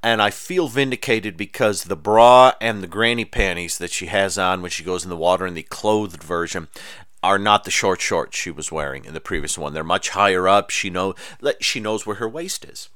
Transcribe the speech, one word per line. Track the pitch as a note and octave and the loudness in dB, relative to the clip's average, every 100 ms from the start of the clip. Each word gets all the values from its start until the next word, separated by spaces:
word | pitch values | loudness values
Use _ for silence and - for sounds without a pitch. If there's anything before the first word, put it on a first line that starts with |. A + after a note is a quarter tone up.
and | A#2 A2+ | 2 2
I | G#2 | 2
feel | - - F3+ D#3+ | 0 -6 -2 -2
vindicated | A#2 C#3 B2+ - A2+ G#2 E2 | 0 -2 -2 -2 -2 -2 -8
because | G#2 - A2+ G2+ | -10 0 0 0
the | F2 F#2 | -6 -6
bra | D#2 G#2+ A#2+ B2+ B2+ - | 2 8 10 12 10 6
and | A2+ G#2+ | -4 -4
the | F#2 | -8
granny | F#2 A2+ A#2+ A2 | -2 0 0 -4
panties | - G2 F2 F2 - | -2 -2 -2 -6 -8
that | F2 | -6
she | - E2+ | -8 -2
has | G2+ G2 F#2+ | 0 0 0
on | F#2 F#2 | 0 0
when | F2+ | -4
she | - | -8
goes | D#2 F2+ | -6 -6
in | F2+ | -6
the | F2 | -2
water | E2 F2+ F#2 | 0 0 -2
in | |
the | E2+ | -8
clothed | - - G#2+ G#2+ G#2 E2 | -12 -6 0 0 -2 -10
version | - F2 E2+ F#2 D#2 - - - - - | -6 -4 -4 -8 -12 -18 -18 -20 -20 -4
are | F2 G2 | 0 2
not | G#2 G#2 - | 4 2 2
the | |
short | - G2+ F#2 | -2 0 -2
shorts | - F2+ - - | -2 -2 -4 -8
she | - | -10
was | D2 D#2 | -10 -8
wearing | D#2+ C#2+ C2+ | -6 -6 -8
in | B1+ | -12
the | D#2 | -14
previous | - F2 D2 - | -8 -6 -6 -8
one. | D2 | -8
They're | D2+ | -8
much | D#2+ F#2 - | -2 -2 -2
higher | F#2+ G2+ F#2 F#2 | 2 2 4 4
up. | G2+ G2 | 4 2
She | - G2+ | -6 -6
know-, | F2+ F#2+ F#2 - - | -4 -4 -4 -14 -6
like, | C#3+ - | -4 -4
she | - C3+ | -4 -4
knows | G#2+ G#2+ G#2+ | -4 -4 -4
where | G2 | -6
her | A2+ | -6
waist | C#3 F3+ - | -8 -10 -10
is. | - - - | -12 -18 -18